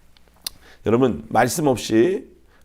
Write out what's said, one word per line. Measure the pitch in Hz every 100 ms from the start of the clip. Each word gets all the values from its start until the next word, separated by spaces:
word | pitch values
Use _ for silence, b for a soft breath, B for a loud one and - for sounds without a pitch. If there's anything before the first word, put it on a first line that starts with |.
| _ _ _ _ - b b b -
여러분, | 113 131 98 -
말씀 | 110 123 143 147
없이, | 123 - 113 147 202 - _ _ _